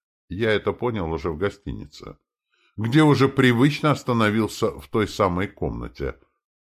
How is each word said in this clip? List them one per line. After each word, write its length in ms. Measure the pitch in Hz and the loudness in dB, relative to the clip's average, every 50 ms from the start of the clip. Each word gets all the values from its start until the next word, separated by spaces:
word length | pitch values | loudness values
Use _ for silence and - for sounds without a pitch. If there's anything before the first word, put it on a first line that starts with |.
| _ _ _ _ _ - | _ _ _ _ _ -12
Я 220 | 82 98 117 110 | -6 -2 0 0
это 220 | 107 98 - 104 | 0 0 0 -2
понял 400 | 92 - 120 123 117 107 87 80 | -4 -2 -2 -4 -2 -4 -4 -4
уже 180 | 82 82 80 87 | -4 -4 -4 -4
в 80 | 80 76 | -4 -2
гостинице, 800 | 95 101 - - - - 58 52 - - - - - 50 - _ _ _ _ _ _ _ _ _ _ _ _ | -4 -4 -6 -8 -12 -12 -12 -12 -12 -16 -18 -18 -18 -18 -18 _ _ _ _ _ _ _ _ _ _ _ _
где 260 | - 110 117 127 156 | -6 -2 2 4 6
уже 260 | 156 147 139 113 139 139 | 6 6 6 4 4 2
привычно 640 | - - 131 127 117 113 127 147 147 - - 151 | 4 4 4 4 4 4 4 2 2 0 0 0
остановился 800 | 135 - - - 123 117 110 104 104 110 107 101 - - 110 104 | 0 0 -2 -2 0 2 2 2 2 0 -2 -2 -2 -4 -4 -4
в 160 | - - - - | -4 -6 -10 -4
той 180 | - 113 104 | -2 -2 -2
самой 400 | 92 - - 104 92 87 90 98 | -2 0 0 0 0 0 -2 -4
комнате, 680 | 101 - - 85 69 60 58 58 58 - - 69 65 - _ _ _ _ _ _ _ _ _ | -6 -6 -6 -6 -6 -6 -8 -10 -12 -10 -8 -8 -8 -8 _ _ _ _ _ _ _ _ _